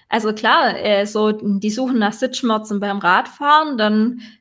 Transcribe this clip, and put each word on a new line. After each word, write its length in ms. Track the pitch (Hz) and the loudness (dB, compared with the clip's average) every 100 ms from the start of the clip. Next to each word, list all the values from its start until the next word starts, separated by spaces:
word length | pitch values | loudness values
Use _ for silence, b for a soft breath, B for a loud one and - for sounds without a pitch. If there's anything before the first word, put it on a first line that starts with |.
| - | -6
Also 240 | 220 214 | -2 -2
klar, 440 | 214 226 311 262 180 | -2 2 2 2 0
äh, 260 | 214 202 | 0 0
so, 280 | 208 214 214 | 0 0 0
die 380 | 214 214 196 208 | 0 -2 -2 -2
suchen 280 | 214 262 247 | -2 -2 0
nach 140 | 208 | 0
Sitzschmerzen 640 | 214 262 262 240 214 214 202 | -2 -4 -2 -2 -2 -2 -4
beim 200 | 202 196 | -4 0
Radfahren, 800 | 170 190 254 - 285 302 311 247 | 2 2 0 -2 4 4 4 0
dann, 440 | 214 214 226 247 B B | 2 2 0 -2 B B